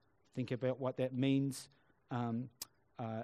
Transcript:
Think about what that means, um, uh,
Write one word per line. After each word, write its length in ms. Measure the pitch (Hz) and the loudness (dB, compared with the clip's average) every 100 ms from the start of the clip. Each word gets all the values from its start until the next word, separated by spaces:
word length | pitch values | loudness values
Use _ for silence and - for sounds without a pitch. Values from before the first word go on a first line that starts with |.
| _ _ _ - | _ _ _ -6
Think 160 | 120 | -2
about 280 | 123 127 127 | 0 0 0
what 180 | 131 - | -2 0
that 160 | 127 | -2
means, 560 | 127 135 135 139 131 - _ _ _ - | 2 4 4 2 -2 -12 _ _ _ -6
um, 380 | 123 120 117 123 - - _ _ - | -2 -2 -2 -4 -10 -16 _ _ -8
uh, 240 | 113 110 | -6 -4